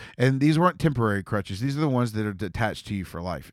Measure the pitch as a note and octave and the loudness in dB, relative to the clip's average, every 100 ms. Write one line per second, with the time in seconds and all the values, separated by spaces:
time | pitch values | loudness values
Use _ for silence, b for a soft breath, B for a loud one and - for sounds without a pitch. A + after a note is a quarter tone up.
0 | B - B2+ C3+ D3 D#3 F3+ D#3 E3 B2 | B 0 2 4 4 4 4 2 0 2
1 | A2 G2+ F#2 G#2 F#2+ F#2+ C3+ C#3 D#3 B2+ | 2 2 0 -4 -2 -4 -2 0 0 2
2 | A#2+ A2 G#2+ F#2+ G#2 - A2 F2 - G2+ | 0 -2 -4 -4 -6 -2 -2 -2 -6 -6
3 | F2 E2+ F2 D2+ - | -6 -8 -6 -8 -8